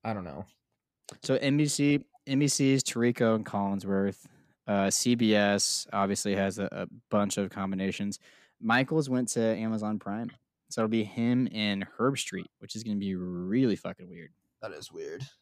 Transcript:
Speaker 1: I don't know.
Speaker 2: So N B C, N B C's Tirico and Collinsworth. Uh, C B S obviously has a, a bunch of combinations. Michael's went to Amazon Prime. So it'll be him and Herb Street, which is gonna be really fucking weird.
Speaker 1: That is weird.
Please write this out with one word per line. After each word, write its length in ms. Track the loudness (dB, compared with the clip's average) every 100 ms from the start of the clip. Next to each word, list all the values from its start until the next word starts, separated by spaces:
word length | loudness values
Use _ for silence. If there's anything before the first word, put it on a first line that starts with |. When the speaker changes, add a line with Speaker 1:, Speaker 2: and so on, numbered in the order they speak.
Speaker 1:
I 80 | -4
don't 120 | -6
know. 200 | -6 -12 -14 _ _ _ _ _ -20 -14
Speaker 2:
So 140 | -2 0
N 200 | 2 2
B 100 | 2
C, 380 | 2 2 2 0 _ -2
N 120 | 2
B 100 | 2
C's 340 | 4 4 4
Tirico 520 | 2 2 2 4 2
and 120 | 2 0
Collinsworth. 800 | -2 0 -2 0 0 0 -2 -16 _ _ _ -2
Uh, 240 | 2 2
C 240 | 2 2
B 200 | 4 4
S 520 | 6 6 4 2 -2 -4
obviously 420 | -2 0 0 0
has 240 | 0 0 0
a, 100 | -6
a 140 | -6 -10 -12 _
bunch 260 | 0 0 0
of 140 | -4
combinations. 680 | -4 -4 -2 -2 -2 -6 -6 -14 -20 _ _
Michael's 500 | 2 2 4 0 0
went 180 | 0 0
to 120 | 0
Amazon 580 | 2 2 -2 -2 -4 -4
Prime. 320 | -6 -8 -8 -12 _ _ _
So 100 | -2
it'll 80 | 0
be 160 | 0
him 440 | -2 -2 2 2 0
and 320 | 0 -2 -2 -6 0
Herb 200 | 0 0
Street, 320 | -6 -8 -10 _
which 160 | -12
is 80 | -10
gonna 140 | -4 -2
be 180 | -2
really 600 | -4 -4 -6 -2 2 2 0
fucking 320 | -4 -12 -16
weird. 220 | -18 -20 _ _ _
Speaker 1:
That 100 | -14
is 180 | -12 -14
weird. 320 | -12 -10 -10 -14 _